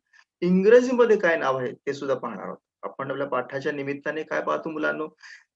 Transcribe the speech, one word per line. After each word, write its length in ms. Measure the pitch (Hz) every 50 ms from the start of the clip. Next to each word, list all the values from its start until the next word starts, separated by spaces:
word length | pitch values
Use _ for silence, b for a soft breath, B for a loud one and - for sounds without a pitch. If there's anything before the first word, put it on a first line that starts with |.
| b b b b b _ _ _
इंग्रजीमध्ये 800 | 175 180 180 190 190 214 240 254 247 254 254 233 240 226 208 190
काय 180 | 190 170 165 156
नाव 200 | 147 135 131 131
आहे 140 | 127 117
ते 220 | - - _ 143 139
सुद्धा 220 | 139 143 135 131
पाहणार 300 | 120 127 117 107 95 92
आहोत. 120 | 92 - - _ _ _ _
आपण 300 | - 101 - - 135 135
आपल्या 160 | 135 135 139 139
पाठाच्या 440 | 143 127 123 - 135 139 139 156
निमित्ताने 520 | 147 143 139 139 143 139 - 156 151 156 156
काय 180 | - 151 151
पाहतो 280 | 156 156 151 151 - 165
मुलांनो? 380 | 156 156 151 151 151 151 156 - - B B B B B B B _